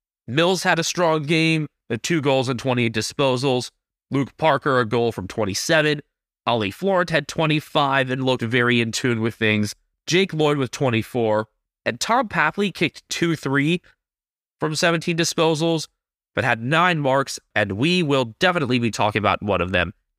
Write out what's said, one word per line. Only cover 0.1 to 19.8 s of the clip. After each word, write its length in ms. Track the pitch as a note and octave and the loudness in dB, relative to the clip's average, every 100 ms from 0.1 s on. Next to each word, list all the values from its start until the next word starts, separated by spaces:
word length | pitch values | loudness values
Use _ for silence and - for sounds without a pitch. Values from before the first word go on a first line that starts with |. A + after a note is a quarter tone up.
| _ - | _ -6
Mills 360 | C3 E3+ F3+ | 0 2 2
had 160 | F#3 E3 | 0 0
a 40 | |
strong 400 | E3 - E3+ D#3 | 0 0 0 0
game, 440 | C#3+ D#3+ D#3+ D#3+ D3 _ - | 0 0 2 0 -4 _ -10
the 80 | A2+ | -8
two 240 | - E3+ | -2 -2
goals 280 | C#3 C3 B2+ | 2 0 0
and 80 | A#2+ | -4
twenty-eight 360 | C3 B2 A2+ | -2 0 0
disposals. 760 | A2 - - C3+ B2+ C#3 B2+ - - _ _ _ | -2 -4 -2 0 0 0 0 -4 -12 _ _ _
Luke 260 | C3+ C3 - | -4 -4 0
Parker, 420 | D#3 C#3 D3+ B2+ | 0 2 2 0
a 60 | A#2 | 0
goal 260 | A#2+ A#2 | 0 0
from 160 | G#2+ F2+ | -2 -6
twenty-seven. 760 | - G#2 G2 - D#3+ D3+ D3 - _ _ _ - | -4 -4 -2 0 2 2 -2 -6 _ _ _ -2
Ollie 240 | A#2 G2+ | 0 -2
Florent 380 | - G3 F#3 F3 | -4 -2 0 0
had 180 | D#3+ C#3 | -2 -2
twenty-five 840 | - D#3 D3+ - D#3 C#3+ C3+ C3 | -2 0 0 -2 0 2 2 0
and 140 | B2+ | 0
looked 200 | C3 B2+ | 0 0
very 360 | A#2 B2 A#2+ A#2+ | 0 2 4 2
in 120 | A2+ | 0
tune 300 | - B2+ A2+ | -2 -2 0
with 140 | A2+ - | -2 0
things. 400 | A2 G#2+ G#2 - _ _ - | 0 2 0 -6 _ _ -2
Jake 260 | E3+ G3 | 0 0
Lloyd 240 | D#3 D3+ D3 | 0 2 2
with 140 | B2+ | -2
twenty-four. 760 | - C3+ A2+ A2 B2 A2+ G#2+ A2 _ _ _ - | -2 0 0 -2 -2 0 0 -2 _ _ _ -6
And 140 | A#2 | -4
Tom 300 | - A#3 A3 | 0 0 0
Papley 440 | E3 D3+ F3+ G3+ | 0 0 0 -4
kicked 340 | - D#3+ - - | -2 -4 -4 -10
two 260 | - E3+ D#3 | -2 -2 -2
three 460 | C#3 C#3 D3 F3 - _ _ _ _ _ _ _ | 0 0 2 0 -4 _ _ _ _ _ _ _
from 140 | D3+ D#3 | -4 0
seventeen 420 | F3 E3+ F3 E3 | 0 0 -2 -2
disposals, 720 | E3 - D#3+ D3+ E3 D#3+ - _ _ _ _ - | -2 0 2 2 0 -2 -4 _ _ _ _ -4
but 100 | B2 | -2
had 160 | A2+ | -2
nine 380 | A#2+ D#3+ F3+ E3 | 0 2 2 2
marks, 380 | C#3 C3+ C3 - - | 0 0 -2 -8 -6
and 200 | - G#2+ | -2 -2
we 280 | G2+ D3+ F3+ | 0 0 2
will 340 | D#3 C3+ A#2+ - | 2 0 0 0
definitely 400 | F3+ F3 B2+ B2+ | 0 0 0 0
be 120 | A#2 | 0
talking 280 | - G#2+ G#2+ | 0 0 0
about 240 | G2+ F#2 | 0 0
one 160 | G#2 F#2 | 0 0
of 140 | F2 | 0
them 200 | F#2 | 0